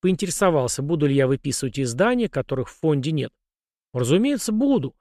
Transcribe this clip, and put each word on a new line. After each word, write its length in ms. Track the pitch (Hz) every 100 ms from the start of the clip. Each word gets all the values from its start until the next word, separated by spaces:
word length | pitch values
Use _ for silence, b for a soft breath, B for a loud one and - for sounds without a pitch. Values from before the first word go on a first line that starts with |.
Поинтересовался, 800 | 185 185 196 - 196 156 123 -
буду 260 | 139 165 147
ли 80 | 139
я 120 | 131
выписывать 520 | 135 - 127 131 123
издания, 480 | 131 117 208 247 220
которых 400 | 139 127 131 123
в 100 | -
фонде 360 | 160 147 131
нет. 180 | 156 120 _ _ _ _ _ _
Разумеется, 580 | 123 123 165 254 277 -
буду. 440 | 214 277 254 135 _